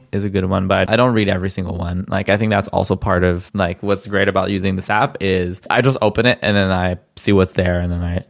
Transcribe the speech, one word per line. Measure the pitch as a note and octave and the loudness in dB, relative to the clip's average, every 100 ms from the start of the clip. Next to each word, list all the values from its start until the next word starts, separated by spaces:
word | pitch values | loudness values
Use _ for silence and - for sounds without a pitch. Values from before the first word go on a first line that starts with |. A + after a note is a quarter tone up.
| - | -2
Is | G2+ | -4
a | G2+ | -2
good | G2 F#2 | -2 0
one, | F#2+ F#2+ | 0 2
but | F#2+ F#2+ | 2 2
I | A2+ | 2
don't | B2+ | 4
read | A2 G2+ | 2 2
every | F#2+ F#2 | 0 -2
single | G2 F2 F2 | -4 -6 -6
one. | F2 F2+ - | -4 -6 -4
Like, | G2 F#2+ | -2 0
I | G#2 | 2
think | A2 | 2
that's | G2+ - | 0 0
also | F#2 F#2+ F#2+ | -2 0 -2
part | G#2 F2+ | 0 2
of, | F2+ F2 - | 2 0 -4
like, | G2+ F2 F#2 | -4 -2 -2
what's | G2+ G2 G2 | -2 -4 -2
great | G2 G2 | 0 2
about | F#2+ F#2 | 0 0
using | G2 F#2+ F#2 | -2 -2 -2
this | - | -2
app | G#2 A#2+ - | 0 0 -2
is | F#2+ F#2 F2+ F#2 - | -2 0 -2 -6 -2
I | A#2 | 2
just | B2+ C3 | 2 2
open | G#2+ G#2+ | 0 2
it | A#2+ - | 0 0
and | - G2+ | 0 2
then | F#2+ | 2
I | F#2 F2+ F2+ _ - | 2 0 -2 _ -6
see | - | 2
what's | G2 F#2 | 4 2
there | - F2+ F2 | 2 0 0
and | F2 | -2
then | E2+ | -2
I, | E2+ F2 | -2 -4